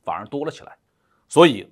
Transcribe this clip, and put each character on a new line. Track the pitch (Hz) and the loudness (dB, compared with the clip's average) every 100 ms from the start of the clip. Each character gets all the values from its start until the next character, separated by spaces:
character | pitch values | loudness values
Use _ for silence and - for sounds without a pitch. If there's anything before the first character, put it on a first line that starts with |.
反 | - 82 | -12 -12
而 | 110 | -12
多 | 143 | -12
了 | 151 | -12
起 | - | -14
来。 | - - _ _ _ _ _ | -20 -20 _ _ _ _ _
所 | - | 4
以， | 170 110 92 | 4 2 -8